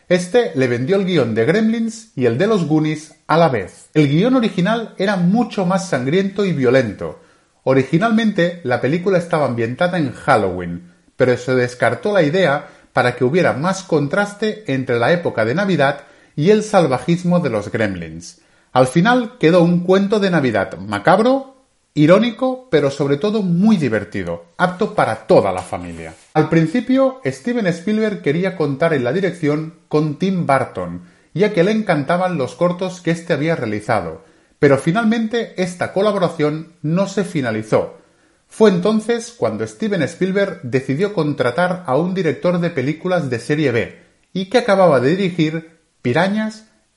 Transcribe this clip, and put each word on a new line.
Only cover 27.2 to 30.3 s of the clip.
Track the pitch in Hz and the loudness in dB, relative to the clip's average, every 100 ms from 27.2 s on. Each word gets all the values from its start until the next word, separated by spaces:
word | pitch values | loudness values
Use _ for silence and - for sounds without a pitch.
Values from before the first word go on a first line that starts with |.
Steven | 135 - 240 240 185 | -8 -6 -6 -2 -2
Spielberg | 165 208 214 214 202 | -4 -4 -2 -2 -2
quería | 143 160 190 185 | -2 -2 -2 -2
contar | 147 135 165 | -4 -2 0
en | 143 | 0
la | 120 | 0
dirección | 175 185 175 143 151 160 - _ | -2 -4 -2 -2 -2 -6 -14 _
con | 151 156 143 | -2 -2 -2
Tim | 190 | -2